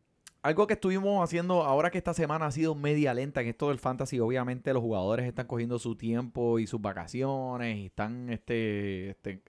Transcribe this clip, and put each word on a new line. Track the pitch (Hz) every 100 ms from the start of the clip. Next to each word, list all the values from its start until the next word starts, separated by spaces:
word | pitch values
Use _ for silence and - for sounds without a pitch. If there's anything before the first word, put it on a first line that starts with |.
| _ _ - -
algo | 143 160 208
que |
estuvimos | 208 190 190 196 202
haciendo | 175 170 180 180
ahora | 151 139 170
que | 180
esta | 170
semana | 165 151 156 156
ha |
sido | 131 160 151
media | 147 151 143
lenta | 120 139 143
en | 117
esto | 113 147
del | 135
fantasy, | - 127 135 127
obviamente | 113 127 123 127 143
los | 131
jugadores | 117 104 92 117 123
están | 120 120
cogiendo | 120 117 120
su | 120 110
tiempo | 113 117 123 123 117 117
y | 107
sus | 117
vacaciones | 101 92 82 123 135 135 127 123 117 107
y | 95
están, | - 107 123 123
este, | 113 - 117 110 104 101 95 98
este, | 98 101 95